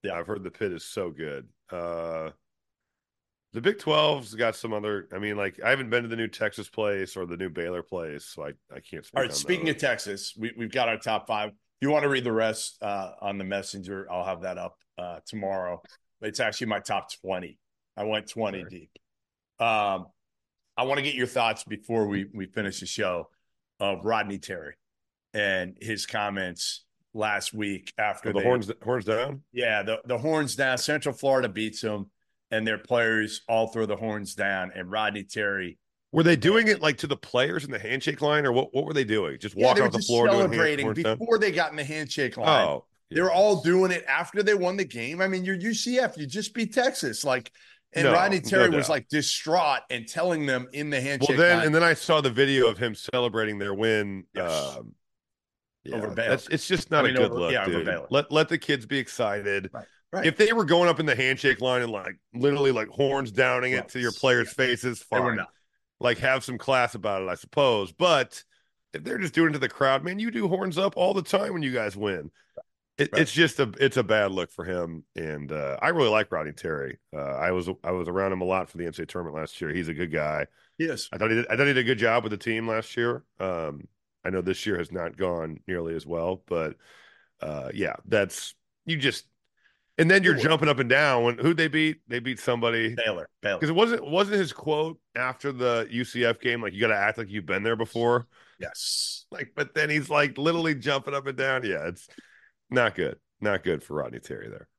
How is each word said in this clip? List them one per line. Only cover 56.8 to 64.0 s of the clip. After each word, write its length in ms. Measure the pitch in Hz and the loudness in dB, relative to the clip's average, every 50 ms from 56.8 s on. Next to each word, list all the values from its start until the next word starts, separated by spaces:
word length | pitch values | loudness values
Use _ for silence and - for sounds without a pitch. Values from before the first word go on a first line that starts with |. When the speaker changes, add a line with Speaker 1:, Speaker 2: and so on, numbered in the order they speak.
| - - | 0 0
Speaker 2:
not 140 | 165 151 135 | 2 2 2
Speaker 1:
I 40 | 131 | 4
Speaker 2:
a 40 | 127 | 4
Speaker 1:
mean, 40 | |
Speaker 2:
good 140 | 127 127 107 | 4 2 2
Speaker 1:
over, 100 | 117 120 | 2 0
Speaker 2:
look, 120 | 87 82 127 | 0 0 0
Speaker 1:
yeah, 100 | 120 98 | 0 0
over 80 | 95 | 0
Speaker 2:
dude. 160 | 85 85 80 | -2 -2 -2
Speaker 1:
Baylor. 200 | 92 90 82 - - | -2 -4 -4 -4 0
Speaker 2:
Let, 200 | 131 139 143 - | 2 2 2 4
let 180 | 147 151 156 - | 2 2 2 2
the 100 | 170 160 | 0 -4
kids 260 | - - 151 139 117 | 0 0 -2 -2 0
be 120 | - 143 139 | -4 -4 -4
excited. 720 | 127 - - - 120 107 101 101 98 101 98 98 95 92 - | -4 -4 -4 -2 0 0 0 -2 -2 0 -2 -2 -2 -6 -12
Speaker 1:
Right, 140 | - - _ _ _ _ _ - | -12 -16 _ _ _ _ _ -6
right. 140 | 190 - | 0 0
Speaker 2:
If 100 | 160 156 | 0 4
they 160 | - 214 214 233 | 6 4 6 6
were 120 | 233 208 | 2 4
going 240 | 147 170 170 175 175 | 6 6 6 8 6
up 120 | 160 151 | 4 4
in 60 | 160 | 2
the 100 | 151 127 | 2 2
handshake 440 | 113 131 131 135 131 - 139 127 - | 2 4 2 2 4 4 2 2 4
line 220 | 127 127 127 123 123 | 2 2 2 2 0
and, 80 | 117 | 0
like, 260 | 110 101 92 92 95 _ _ _ _ | -4 -6 -8 -10 -12 _ _ _ _
literally, 360 | 120 123 143 143 143 139 135 127 | 2 2 2 4 4 4 4 4
like, 160 | 113 107 - | 2 -2 -4
horns 420 | - - 143 135 139 139 135 117 98 | 0 0 2 2 2 0 -2 -2 2
downing 400 | 107 131 127 127 123 123 127 127 | 2 4 4 4 2 0 0 0
it 40 | |
Speaker 1:
Right. 120 | 127 - - | -2 -4 -4
Speaker 2:
to 100 | - 127 | -6 -2